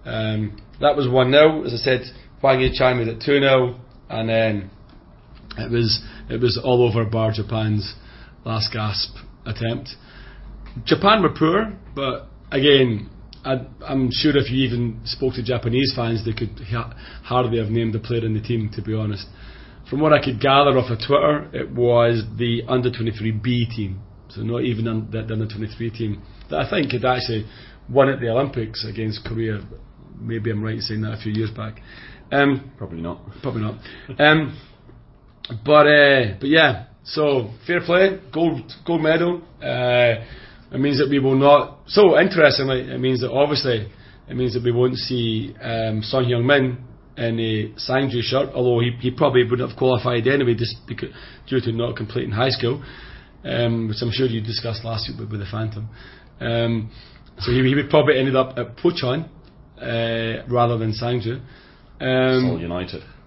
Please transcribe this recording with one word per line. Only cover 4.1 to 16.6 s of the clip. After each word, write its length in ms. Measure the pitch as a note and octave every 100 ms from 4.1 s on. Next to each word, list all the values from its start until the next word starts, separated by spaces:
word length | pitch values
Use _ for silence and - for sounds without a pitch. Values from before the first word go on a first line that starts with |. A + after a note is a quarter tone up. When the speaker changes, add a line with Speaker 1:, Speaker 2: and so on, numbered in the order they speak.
| A#2 A2
Speaker 1:
then 400 | A2+ A2 G#2 G2 - - - - - - - - -
it 120 | A2+
was, 320 | A#2 A2+ - - - -
it 100 | A#2
was 180 | A#2+ A#2+
all 260 | C3 B2 A#2+
over 160 | A2+
bar 280 | A2 A2+ A2
Japan's 600 | G#2+ G#2 A2+ G#2+ G#2+ - - - - - - A#2
last 260 | A2+ -
gasp 420 | A2+ G#2+ F#2+ - - - -
attempt. 460 | - G#2+ A#2 A#2 - - - - - - - - - - -
Japan 360 | D#3+ G3 A3
were 120 | D#3+ -
poor, 360 | D#3+ F#3+ A3 - -
but 340 | C#3 C3+ - - - -
again, 600 | C#3+ C#3+ C#3 B2+ G#2+ - - - -
I, 220 | C3 C3 B2 - -
I'm 220 | C3+ B2+
sure 260 | - D#3 C#3
if 140 | G#2+
you 140 | B2+ C3
even 340 | A#2+ A#2+ A2
spoke 300 | - - C3
to 80 | A#2+
Japanese 500 | A2 A#2 A#2 B2 C3+
fans, 300 | - A#2 A2+
they 80 | G#2+
could 260 | G#2+ A2+ -